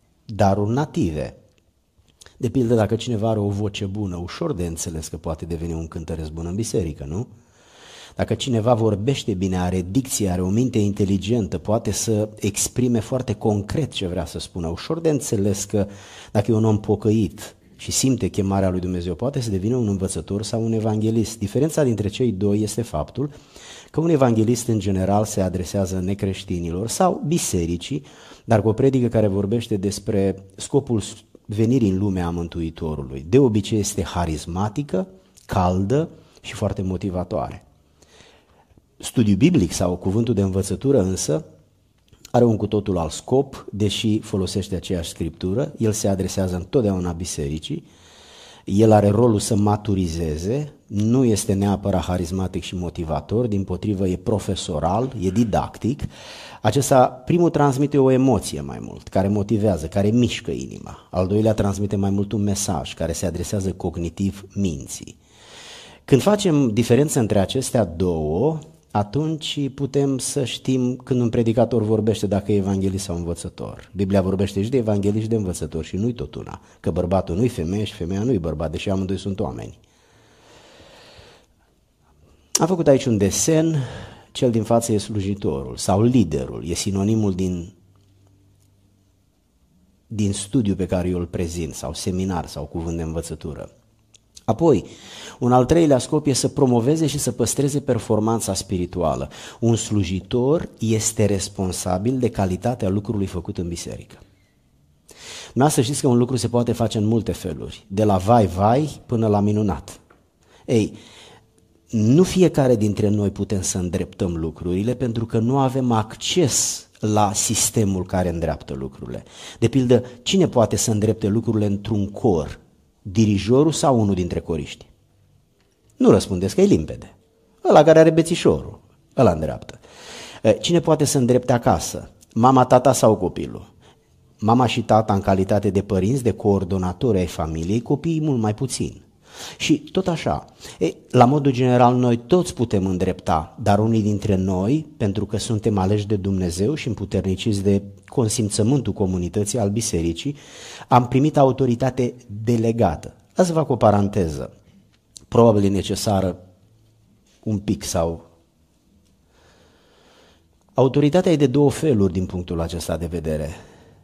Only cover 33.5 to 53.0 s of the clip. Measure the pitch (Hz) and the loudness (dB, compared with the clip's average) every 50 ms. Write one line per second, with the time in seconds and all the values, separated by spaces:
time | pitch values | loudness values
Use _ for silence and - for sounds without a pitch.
33.5 | 107 107 98 - 113 107 98 101 - - 95 - - 92 87 82 78 71 - - | 4 2 0 0 -2 -2 -2 -2 -4 -6 -6 -4 -2 -4 -2 -2 -4 -6 -6 -6
34.5 | 85 90 98 214 202 - 147 147 - 185 190 190 - - _ _ _ - _ - | -4 -4 -4 -4 -4 -6 -6 -4 -4 -4 -4 -6 -10 -20 _ _ _ -20 _ -6
35.5 | - 101 90 90 92 92 98 98 123 143 165 - - - - _ _ - - - | -2 0 2 2 2 0 0 0 0 0 0 -2 -8 -16 -20 _ _ -20 -18 -16
36.5 | - - 110 98 - - 98 92 92 87 104 101 87 90 87 - - 80 64 - | -8 -4 -4 -4 -4 -4 -4 -4 -4 -4 -4 -4 -4 -4 -6 -4 -4 -6 -6 -6
37.5 | - - - _ _ _ _ _ _ _ _ _ _ - - - _ _ _ _ | -10 -14 -18 _ _ _ _ _ _ _ _ _ _ -20 -20 -20 _ _ _ _
38.5 | _ _ _ _ _ - _ _ _ _ - - - 131 113 104 101 92 117 175 | _ _ _ _ _ -20 _ _ _ _ -14 -4 0 2 4 4 4 6 6 4
39.5 | 180 135 92 - - - 95 90 90 87 - 95 95 113 117 120 117 95 98 95 | 6 4 2 2 0 -2 -2 -2 -2 -2 -4 -2 0 0 0 0 2 2 0 0
40.5 | 92 98 95 - 101 87 - 135 139 123 92 92 95 90 - - 151 160 160 - | 0 -2 -2 -2 -4 -4 0 2 2 4 2 2 0 -2 -2 -2 -2 -2 -4 -8
41.5 | - - _ _ _ _ _ _ _ _ _ _ - _ _ - - 120 120 120 | -18 -20 _ _ _ _ _ _ _ _ _ _ -20 _ _ -2 2 4 4 4
42.5 | 110 98 107 101 107 104 101 104 95 87 82 78 - - - - 123 135 139 139 | 4 0 -2 -2 -2 -2 -2 0 -2 -2 -2 -4 -6 -10 -4 0 0 0 0 -2
43.5 | - - - - - 98 107 101 - - - 113 107 107 - - - 98 92 90 | -6 -14 -16 -12 -4 -2 -2 0 0 0 0 0 0 0 -2 -4 -4 -2 -2 -2
44.5 | - 104 92 - - 87 - - 98 87 82 - - - 85 82 80 - - 92 | -2 -4 -4 -4 -6 -8 -4 -4 -4 -4 -4 -6 -8 -6 -8 -8 -6 -6 -4 -4
45.5 | 95 117 147 156 - - 113 110 101 - - 107 98 92 95 95 - - 95 92 | -2 -2 -4 -4 -4 -2 -2 -2 0 0 0 0 0 0 -2 -4 -2 -2 -2 -2
46.5 | 90 90 85 - - 143 113 101 98 92 85 90 85 82 85 78 - - 76 71 | -2 -6 -8 -2 0 0 2 2 0 0 -2 -4 -4 -6 -8 -8 -6 -6 -6 -6
47.5 | 76 80 - - 147 175 - - - _ - - - - - - - - - - | -6 -6 -6 -8 -8 -10 -10 -14 -20 _ -20 -20 -20 -20 -20 -20 -20 -20 -20 -20
48.5 | - - _ - 104 101 110 110 107 104 101 101 101 107 120 123 110 101 - - | -20 -18 _ -2 2 4 6 6 6 6 6 4 4 4 4 4 4 2 0 0
49.5 | 117 101 104 104 104 104 - 107 101 95 92 85 80 82 85 80 76 78 85 98 | 0 2 2 2 2 0 0 -2 -2 0 0 -2 -2 -4 -4 -4 -4 -4 -4 -4
50.5 | 120 143 151 143 - - _ _ - 101 104 110 120 135 135 117 107 98 - - | -4 -4 -4 -8 -12 -20 _ _ -4 -2 0 2 4 4 4 4 2 2 0 0
51.5 | 101 98 101 101 98 95 101 101 95 90 80 - 90 90 90 82 95 95 95 90 | 0 2 2 2 0 0 0 0 0 0 0 0 -2 -2 -2 -2 -4 -4 -4 -4
52.5 | 92 92 85 - - 90 87 85 - - | -4 -6 -8 -8 -8 -6 -6 -6 -6 -6